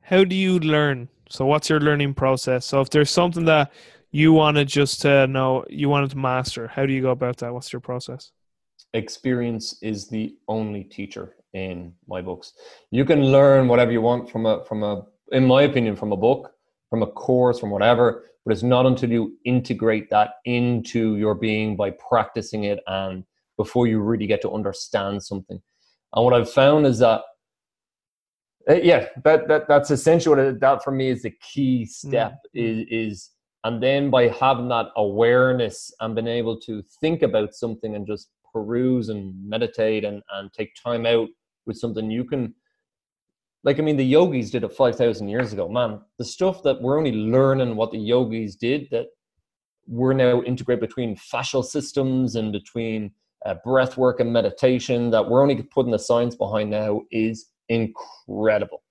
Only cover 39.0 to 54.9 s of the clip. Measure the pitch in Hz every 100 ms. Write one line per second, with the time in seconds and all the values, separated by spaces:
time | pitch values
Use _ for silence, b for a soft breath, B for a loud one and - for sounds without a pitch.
39 | 110 107 98 95 98 110 117 - 110 110
40 | 104 104 _ 98 98 - 107 - 120 117
41 | 117 117 113 _ _ _ - 110 117 107
42 | 110 113 123 143 117 - _ _ _ _
43 | _ _ _ _ _ _ 139 139 156 147
44 | 131 147 180 135 104 123 107 - 127 -
45 | 120 110 101 110 123 101 87 117 117 107
46 | _ _ 123 - 185 185 147 131 120 147
47 | 151 110 107 123 135 135 123 110 113 113
48 | 107 123 120 113 107 95 117 143 143 117
49 | - _ _ _ _ _ _ _ - 120
50 | 127 135 127 123 120 127 - 120 110 -
51 | 120 101 - 127 127 135 127 151 147 -
52 | 131 131 127 113 107 101 - 117 113 110
53 | 104 _ _ _ 107 92 120 131 127 131
54 | 127 123 117 117 104 - 131 127 -